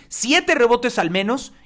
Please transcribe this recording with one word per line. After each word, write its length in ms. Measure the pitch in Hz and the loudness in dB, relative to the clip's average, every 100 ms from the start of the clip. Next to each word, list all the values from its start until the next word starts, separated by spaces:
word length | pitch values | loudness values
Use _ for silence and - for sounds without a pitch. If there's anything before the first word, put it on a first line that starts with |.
| - | -14
Siete 480 | - 233 320 349 311 | -8 0 0 2 2
rebotes 420 | 240 240 240 240 | 4 2 0 -2
al 120 | 170 | -2
menos 400 | 185 196 254 - - | -2 -2 -4 -6 -18